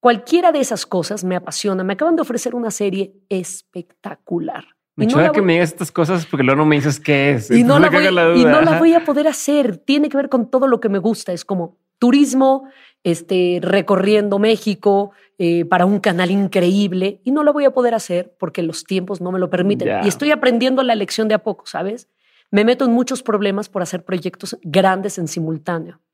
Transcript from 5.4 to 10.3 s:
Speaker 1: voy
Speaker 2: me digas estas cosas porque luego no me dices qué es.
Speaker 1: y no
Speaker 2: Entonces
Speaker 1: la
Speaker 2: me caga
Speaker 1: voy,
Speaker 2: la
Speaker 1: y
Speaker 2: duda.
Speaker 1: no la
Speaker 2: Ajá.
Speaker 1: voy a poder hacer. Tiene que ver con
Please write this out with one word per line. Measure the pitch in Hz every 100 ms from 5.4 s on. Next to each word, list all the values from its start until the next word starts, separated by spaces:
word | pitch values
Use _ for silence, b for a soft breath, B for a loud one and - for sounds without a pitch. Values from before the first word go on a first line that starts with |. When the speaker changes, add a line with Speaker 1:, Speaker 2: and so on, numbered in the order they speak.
Speaker 1:
voy | 190
Speaker 2:
me |
digas | 165 170
estas | - 160
cosas | - 160 180 160
porque | 135
luego | 127 139
no | 156
me | 147
dices | 143 139
qué | - 143 139
es. | 135 107
Speaker 1:
y | 233
no | 240 285
Speaker 2:
Entonces |
Speaker 1:
la | 320
Speaker 2:
me | -
caga | 302
Speaker 1:
voy, |
Speaker 2:
la | 180 165 175
Speaker 1:
y |
Speaker 2:
duda. | 247
Speaker 1:
no | 302
la | 330
Speaker 2:
Ajá. | 320
Speaker 1:
voy | 330
a | 330
poder | 330 285 302
hacer. | 277 - 294 254 180
Tiene | - 285 302
que | 269
ver |
con | 277